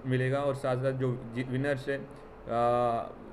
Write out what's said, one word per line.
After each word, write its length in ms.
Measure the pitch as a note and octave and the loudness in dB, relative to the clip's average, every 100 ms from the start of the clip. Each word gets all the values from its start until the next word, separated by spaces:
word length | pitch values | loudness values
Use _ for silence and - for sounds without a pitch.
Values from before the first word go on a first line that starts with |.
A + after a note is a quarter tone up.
| C3+ | 0
मिलेगा 340 | B2+ B2+ C#3 | 2 2 2
और 160 | C#3+ C3 | 2 0
साथ 220 | C3 B2+ | 0 2
साथ 140 | C3+ | 0
जो 340 | C3 C3 A#2+ A#2 A#2 | 0 0 0 -4 -4
जि-, 120 | B2 | -2
winners 420 | B2+ C#3+ C3+ C#3 | 0 0 0 -2
हैं, 100 | C#3 | -4
आ, 1080 | - - - - - A#2 A#2+ A#2+ A#2+ A#2 - - - | -4 -14 -18 -14 -2 2 4 4 4 2 -2 -10 -12